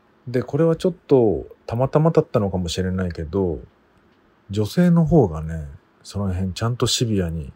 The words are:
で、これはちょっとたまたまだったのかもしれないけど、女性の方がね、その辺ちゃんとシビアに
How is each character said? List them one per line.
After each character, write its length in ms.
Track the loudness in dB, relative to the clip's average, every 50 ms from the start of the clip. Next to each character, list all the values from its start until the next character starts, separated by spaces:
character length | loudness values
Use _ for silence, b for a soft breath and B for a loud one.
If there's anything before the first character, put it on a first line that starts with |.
| _ _ _ _ _ -4
で、 140 | -4 -2 -2
こ 160 | -2 0 0
れ 60 | 2
は 120 | 2 2
ち 100 | 2 0
ょ 20 | -2
っ 20 | -2 -4 _ 4
と 380 | 4 6 6 4 2 0 -4 -8 -16 -20 _
た 100 | -6 -4
ま 120 | -2 0 2
た 100 | 2 2
ま 120 | 2 4
だ 120 | 4 2 2
っ 20 |
た 140 | 2 0 0
の 100 | 0 0
か 80 | -2 -2
も 100 | -4 -4
し 120 | -4 -4 -2
れ 80 | -2
な 160 | -2 -2 -4
い 60 | -4 -6
け 120 | -6 -8
ど、 340 | -6 -2 -2 -2 -2 -2 -6 -10 -16 _ _ _ _ _ _ _ _ _ _ _ _ _ _ _ -8
女 160 | -4 -4 -4
性 240 | -2 0 2 2 4
の 160 | 4 4 4
方 220 | 4 6 6 4 4
が 140 | 2 -4 -8
ね、 240 | -8 -8 -8 -10 -12 -14 -18 _ _ _ _ -20
そ 160 | -12 -8 -6
の 140 | -4 -2 -2
辺 200 | -2 -4 -4 -4
ち 100 | -4 -4
ゃ 60 | -4
ん 80 | -2
と 100 | -2 -2
シ 200 | -2 0 0 -2
ビ 160 | 0 0 0 -2
ア 80 | -2
に 220 | -4 -6 -8 -12 -14